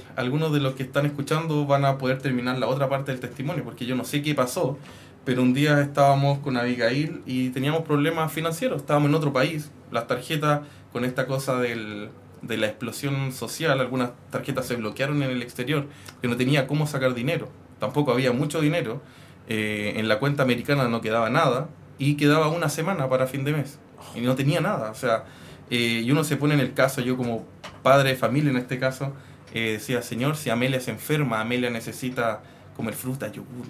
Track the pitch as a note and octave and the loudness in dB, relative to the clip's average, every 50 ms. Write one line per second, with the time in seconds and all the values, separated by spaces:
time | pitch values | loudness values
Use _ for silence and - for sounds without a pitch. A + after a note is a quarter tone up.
0 | - - - - B2 B2+ C#3 D3+ D#3+ D#3 D3+ D3 C#3 C3 C3 - C3+ - - C#3+ | -8 -10 -6 -4 -2 0 2 2 2 2 2 2 2 0 -2 -2 -6 -2 0 0
1 | D3 D3 D3 D3 C#3+ - D#3 D#3 E3 E3 D3+ D3 D3 C#3+ C#3+ C#3 C#3 C#3 C#3 C#3 | 0 0 0 -2 -2 0 0 0 0 0 0 0 2 4 4 4 4 4 2 2
2 | C3 B2+ C3+ C#3 - C#3 B2+ B2 A#2+ B2+ B2+ C3 A#2 A2 C3+ C#3 C#3 B2 C#3 C3+ | 0 0 0 0 0 -2 -2 0 0 -2 -2 0 0 0 0 0 0 0 0 -2
3 | C#3 C#3 C3 B2 - - - - C#3 D3+ F3+ D3 A#2 A#2 G#2 - B2 A#2 B2+ B2+ | -2 -4 -6 -6 -6 -10 -8 -6 -6 -4 -4 -4 -6 -8 -8 -8 -6 -4 -2 -4
4 | A#2+ - D3+ D3 C#3+ D3+ D3 C3+ C3 - - F#3+ - C3 D3 - - - - - | -4 -2 -2 -2 0 0 0 0 0 0 0 -2 -2 -2 -2 -4 -10 -18 -20 -20
5 | - - - - - - B2 B2 B2+ B2+ B2+ C#3 D3 D3+ D3 C#3+ C#3+ C#3 C#3+ C#3+ | -20 -20 -20 -10 -2 -2 2 4 4 4 4 4 4 4 4 4 4 2 4 4
6 | C#3 C#3 C#3 C3+ C#3 C#3+ C#3 C#3 - C#3 B2+ B2 A#2+ B2 B2 A#2+ A#2 A#2 B2+ C#3+ | 6 6 6 6 4 2 2 0 0 -2 -2 0 0 0 0 2 2 2 2 2
7 | D#3 E3 E3+ - - - B2+ B2+ B2+ B2+ B2+ C3+ C3 D3 D#3+ E3 D#3+ D#3+ D3+ C#3+ | 0 -2 -4 -8 -8 -4 -2 0 0 0 -2 -2 0 0 0 0 0 2 2 2
8 | C#3+ E3 E3 D#3+ D#3 D3+ - E3 D#3 E3 E3 - B3+ C4 E3 D3 - - D3+ D3 | 2 2 2 0 -2 -2 -2 -2 -2 -2 -2 -2 -2 -2 -2 -2 -2 2 2 4
9 | D3 C#3+ D3+ D#3+ D3+ C#3+ B2+ B2+ C#3 E3+ E3 D3+ D3 - - - - - A2+ A#2 | 4 4 4 4 2 2 2 2 2 2 0 -4 -8 -10 -14 -20 -14 -4 -4 -4
10 | - - B2 B2 - - D#3+ D3 D3+ D3+ D3 D3 D3 - - - - - - A#2+ | -2 -2 -4 -4 -2 -4 -4 0 2 2 2 2 0 -8 -18 -20 -18 -8 -6 -4
11 | A#2+ B2+ B2 - B2+ C3 C3+ C3+ - - B2+ B2+ B2 A#2+ A#2 A2+ G#2+ G#2+ G#2 G#2 | -4 -2 -2 -2 -2 -2 -2 -4 -2 0 0 0 0 0 -2 -4 -6 -8 -8 -10
12 | G#2 - - - - - - - - A2 A2 A2 A2 G#2+ G#2 - A#2+ A#2 - - | -10 -12 -14 -18 -20 -20 -20 -14 -8 -6 -2 0 0 0 -2 -4 -8 -8 -8 -4
13 | - C#3 C#3 C3+ C3+ C3 B2+ - A#2 A2 - - D#3+ D#3 C#3 C3+ B2+ A#2+ C3 B2+ | -4 -2 -2 -2 -2 -4 -4 -6 -8 -8 -6 -2 0 2 2 2 0 0 0 -2
14 | B2+ B2+ - - - - - A2 - - - C3 C3 - B2 A#2+ A2 G#2+ G#2 - | -2 -2 -4 -10 -16 -6 -6 -6 -4 -2 -4 -4 -2 -4 -4 -4 -4 -6 -4 -2
15 | C3+ C#3+ D3 D3 C#3 C3 B2+ B2 A#2+ - - - B2 B2+ D#3 D3 C#3 - - - | -2 0 0 0 0 -2 -2 -4 -6 -8 -8 -8 -4 -2 -2 -2 -2 -4 -10 -18
16 | - - - - - A#2+ A#2+ A#2 B2 C3 D3 D3 C3 - D3 D3+ D3+ D3 - C3+ | -20 -20 -14 -6 -2 -2 0 2 2 4 4 2 2 0 0 0 0 0 -2 0
17 | C3 B2+ B2 A#2+ A#2+ D3+ E3+ D3+ A2 - - - - - - - - - - D3 | 0 0 0 0 -2 -2 -2 -2 -4 -8 -14 -18 -20 -18 -10 -6 -6 -2 0 0
18 | D3 C3 A#2+ B2+ C3+ B2+ A#2+ B2 D3+ D3 - E3 D3+ D3+ E3 F3 - A2 A#2 C#3 | 2 2 2 2 2 2 2 2 0 0 0 2 2 2 2 2 -2 -2 -6 -8
19 | - - - - - - - - - - A2 G#2+ G#2+ G#2+ G#2+ G#2 G#2 G#2 - G#2+ | -10 -14 -20 -20 -20 -20 -20 -18 -8 -4 -2 -2 0 -2 -2 -2 -2 -4 -2 -2
20 | A2 A2 G#2+ G#2+ C#3 C#3+ C#3+ C#3+ C3+ B2 A#2+ A#2+ - - C#3+ C#3+ C3 A#2 A2+ A#2 | 2 2 2 4 4 0 2 2 2 2 2 0 2 0 2 2 2 0 0 -2
21 | - A2 A2 A#2 A2+ A2 B2 D#3+ E3 C#3+ - C3 D#3 - - - - - - - | -2 0 0 2 2 2 2 4 4 4 2 0 -2 -6 -10 -18 -20 -18 -8 -2
22 | C3+ C#3+ D3 C#3+ D3 D3 D3 D#3+ D#3 D3+ D#3+ F3 D#3+ D3 - - D#3+ F#3+ G3 E3 | 0 0 2 4 4 4 6 6 4 2 2 0 -2 -2 -2 -2 -2 -2 0 0
23 | C3+ C3 C3 B2+ C3 B2+ - C#3 C3+ D3 D#3 D3+ C#3 - - - - - - - | 0 2 2 2 2 0 -2 -2 -2 0 0 -2 -2 -6 -8 -18 -20 -20 -20 -20
24 | - - - A2+ A#2+ B2 C3 C3 C3+ C#3+ - - D#3+ G3 G#3 C#3 A2+ G#2+ A2 - | -18 -12 -8 -2 2 2 2 4 2 2 2 2 2 0 0 -2 -4 -6 -8 -4
25 | C3+ A#2+ A2+ A2 - - - - - - - - - - A#2+ A#2+ A#2+ A#2 A#2 A#2 | 0 0 0 0 -2 -6 -18 -20 -20 -20 -20 -18 -8 -2 0 0 2 2 2 2
26 | A2+ B2 D3 D#3+ D3+ D3+ C#3+ - C#3+ D3+ D3+ D3 B2+ - - - B2+ C3+ - - | 2 4 4 4 4 2 0 0 2 2 4 4 2 2 2 2 2 2 2 -2
27 | A#2+ B2+ B2+ C3 B2 A#2+ A2+ A2 - - - - - - - - - C3 C3+ C#3 | -2 -2 0 0 0 -2 -2 -4 -6 -10 -18 -18 -18 -16 -10 0 6 6 8 8
28 | C#3 C3+ C3 B2+ - A2 A#2+ D3 D#3 C#3+ B2+ B2 B2 - C3 B2 C3 C3 C3 - | 6 4 2 2 0 0 2 2 2 2 2 0 -2 -2 -4 -2 -2 -2 -2 -2
29 | C#3+ C#3 - - - - - - - - - A2+ A2+ A2 G#2+ G#2 - - B2+ A2+ | -6 -8 -8 -10 -16 -20 -20 -20 -18 -8 -4 -2 -2 -2 -2 -4 -4 -2 -2 -2
30 | - - A#2 A2+ B2 C#3+ D#3 D3 - B2 A2+ A#2 B2+ C3+ C3+ C3 B2+ B2 A2 G2+ | -2 -4 -4 -2 -2 -2 -2 -2 -2 -2 0 0 2 2 0 0 -2 -4 -8 -6
31 | - - D3+ D3+ D3 B2 A2+ A2 A2 A#2 B2 B2 B2 A#2+ A#2+ A2+ - A2+ A2 - | -2 -2 0 0 2 0 0 0 -2 0 0 0 0 -2 -2 -4 -6 -8 -10 -6
32 | - B2+ B2 A#2+ A#2 A2+ G#2+ - - - - - - - - - A2+ A2 G#2 - | -6 -6 -4 -2 -2 -2 -2 -4 -10 -18 -20 -20 -20 -20 -10 -8 -6 -6 -6 -6
33 | - B2+ C3 C#3 - G#2+ - - G2+ - A#2+ B2 A#2+ - | -6 -6 -6 -6 -6 -8 -8 -10 -14 -14 -14 -14 -12 -12